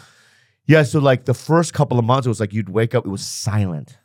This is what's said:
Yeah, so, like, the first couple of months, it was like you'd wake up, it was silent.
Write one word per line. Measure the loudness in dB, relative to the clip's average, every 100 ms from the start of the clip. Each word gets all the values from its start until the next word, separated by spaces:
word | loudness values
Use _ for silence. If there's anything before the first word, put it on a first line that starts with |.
| -20 _ _ _ _ _ 2
Yeah, | 4
so, | 4 2
like, | 2 2
the | 0
first | -4 0 0 0
couple | -2 0 0
of |
months, | 0 0 0
it |
was | -4
like | -4
you'd | -4 -4
wake | -2 0
up, | -2 -4
it |
was | -8
silent. | -10 -8 -4 -2 -2 -6 -12 -20